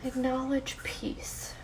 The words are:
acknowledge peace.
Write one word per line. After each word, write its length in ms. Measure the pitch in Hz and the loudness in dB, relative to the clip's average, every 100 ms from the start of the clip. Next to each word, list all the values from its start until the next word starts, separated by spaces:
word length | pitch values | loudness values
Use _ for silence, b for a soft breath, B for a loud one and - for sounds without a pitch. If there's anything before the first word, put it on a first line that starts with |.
acknowledge 720 | 262 254 254 262 262 269 - - | 0 4 4 4 4 2 2 -4
peace. 680 | - - - - - - - - | -4 -4 -4 -4 -6 -6 -8 -10